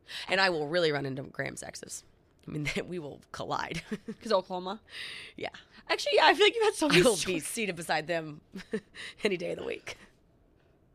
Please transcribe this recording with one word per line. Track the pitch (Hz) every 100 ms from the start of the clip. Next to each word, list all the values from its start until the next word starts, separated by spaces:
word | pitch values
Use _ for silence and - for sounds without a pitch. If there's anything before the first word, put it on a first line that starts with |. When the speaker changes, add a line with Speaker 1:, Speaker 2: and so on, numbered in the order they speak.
| - - -
Speaker 1:
And | 185
I | 190
will | 165 147
really | 175 160
run | 143 139
into | 135
Graham's | 131 - 135 127
exes. | - - - - - _ _ _ -
I |
mean, | 151 139 -
<laughs> | 131
we | 180
will | 143 - -
collide. | - - 143 - 165 - 208
<laughs> | - 214
Speaker 2:
'Cause | 226
Oklahoma? | 196 185 180 185 214 - - - - - -
Speaker 1:
Yeah. | - - - - -
Speaker 2:
Actually, | - 587 415
yeah, | 311
I |
feel | 320 415
like | 466
you |
had | 427
so | 415 302
Speaker 1:
I |
Speaker 2:
many | 330
Speaker 1:
will | 254
be | 185
Speaker 2:
stories. | 143 170 -
Speaker 1:
seated | - 208 170
beside | 165 160 156
them | 165 156 147 - 190 - 214
<laughs> | - - - -
any | 214 180
day | 170
of | 165
the |
week. | - - - - - _ _ _ _ _ _ _ _